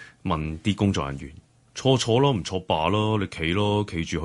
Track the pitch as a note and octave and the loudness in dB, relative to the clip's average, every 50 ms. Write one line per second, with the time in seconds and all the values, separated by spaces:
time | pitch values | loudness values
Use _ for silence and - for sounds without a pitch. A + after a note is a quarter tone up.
0 | - - - _ - F#2+ E2+ D#2 D#2 D#2 D#2+ D#2 - G#2+ F#2+ - G#2+ G2 F#2+ F2+ | -20 -20 -16 _ -4 -4 -2 -2 -2 -4 -6 -4 -2 -2 0 2 2 2 2 2
1 | C#2+ C#2 C#2 C#2 D2 C#2 D2+ - - _ _ _ _ _ - - - C3 C3+ A#2+ | -2 -4 -6 -8 -10 -14 -16 -18 -20 _ _ _ _ _ -8 0 2 4 4 4
2 | - A#2 A2 B2+ C#3 C#3+ C3 F#2 D#2+ - F#2 F#2 - - F#2 D#2+ D#2 F2 G2+ G#2+ | 4 2 2 4 4 4 2 0 -2 -4 -6 -6 -2 -2 0 0 2 2 2 2
3 | G#2+ A2 A2 G#2+ F#2+ - - - D#2+ D#2+ F2 G2+ G#2 G#2 G#2 G#2 G#2 - - E2 | 2 2 0 0 -2 -4 -4 -4 -2 0 0 0 2 2 2 0 -2 -2 -4 -6
4 | E2 - F2 D#2+ D#2+ | -4 -4 -4 -2 -2